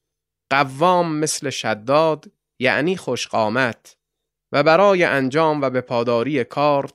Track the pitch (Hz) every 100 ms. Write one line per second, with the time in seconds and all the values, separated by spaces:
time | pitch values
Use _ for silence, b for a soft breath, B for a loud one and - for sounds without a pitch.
0 | _ _ _ _ _ 135 143 131 170 180
1 | 170 151 156 - 143 - 120 104 110 143
2 | 160 151 202 _ _ _ 123 110 151 185
3 | - 120 - 107 107 117 131 110 - _
4 | _ _ _ _ _ 135 147 165 202 190
5 | 170 139 131 143 160 151 135 127 123 120
6 | 117 120 120 147 117 - 147 143 135